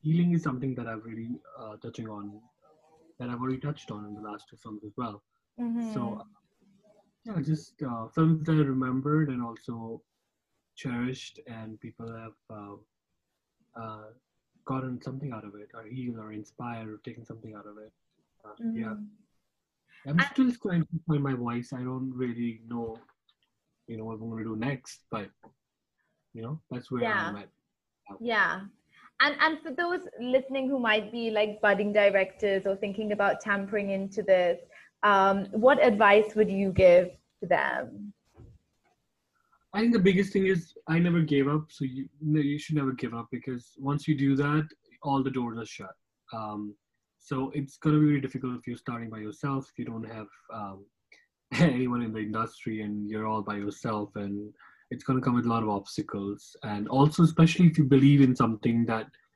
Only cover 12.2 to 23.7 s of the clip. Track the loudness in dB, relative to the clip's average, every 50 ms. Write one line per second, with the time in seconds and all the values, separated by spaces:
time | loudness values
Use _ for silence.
12.2 | -16 -18 -20 _ _ -18 -18 -16 -16 -16 -18 -18 _ _ _ _ _ _ _ _
13.2 | _ _ _ _ _ _ _ _ _ _ _ -16 -14 -14 -14 -16 -18 -20 -20 _
14.2 | _ _ _ _ _ _ _ _ _ -6 -6 -6 -6 -6 -8 -10 -10 -10 -10 -10
15.2 | -10 -10 -10 -12 -14 -16 -18 -18 -20 -20 -20 -20 -18 -14 -12 -10 -8 -8 -10 -10
16.2 | -12 -14 -14 -14 -14 -16 _ -12 -12 -10 -10 -10 -12 -12 -14 -14 -16 -16 -16 -16
17.2 | -16 -18 -18 -16 -16 -18 -18 -18 -18 -20 -20 -20 -20 -20 _ _ _ _ _ _
18.2 | _ _ _ _ -20 -20 -14 -8 -8 -6 -6 -6 -6 -8 -10 -10 -12 -16 -18 _
19.2 | _ _ _ _ _ _ _ _ _ _ _ _ _ _ _ _ -6 0 0 0
20.2 | 0 2 2 2 2 2 2 -2 -4 -2 0 0 0 -2 -4 -4 -2 0 0 0
21.2 | 0 0 -2 -2 -4 -4 -4 -4 -6 -8 -8 -8 -6 -6 -6 -6 -6 -6 -6 -4
22.2 | -4 -4 -4 -4 -4 -6 -6 -8 -12 -10 -8 -8 -8 -8 -10 -12 -18 _ _ _
23.2 | _ _ _ _ _ _ _ _ _ _